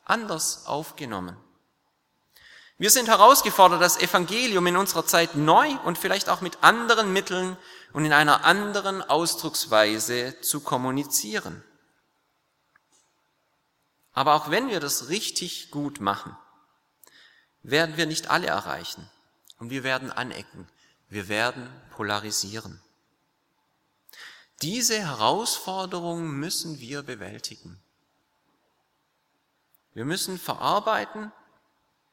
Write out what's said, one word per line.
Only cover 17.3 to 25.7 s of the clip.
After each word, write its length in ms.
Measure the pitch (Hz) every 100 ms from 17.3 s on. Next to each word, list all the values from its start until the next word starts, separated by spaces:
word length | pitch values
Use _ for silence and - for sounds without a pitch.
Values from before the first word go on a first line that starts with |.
| _ _ _
werden 340 | - 147 165 156
wir 120 | 156
nicht 220 | 156 -
alle 180 | 165 180
erreichen. 600 | 98 82 69 - - - _ _ _ _ -
Und 120 | 120
wir 140 | 135
werden 280 | 131 131 131
anecken. 560 | - 123 - - - 87 _ _ _ -
Wir 220 | 101 95
werden 400 | 107 120 127 123 135 -
polarisieren. 880 | - 104 104 104 - 95 110 95 - _ _ _ _ _ _ _ _ _ _ _ _ _ - - - _ -
Diese 380 | 147 233 233 220
Herausforderung 1300 | 170 120 110 180 - - -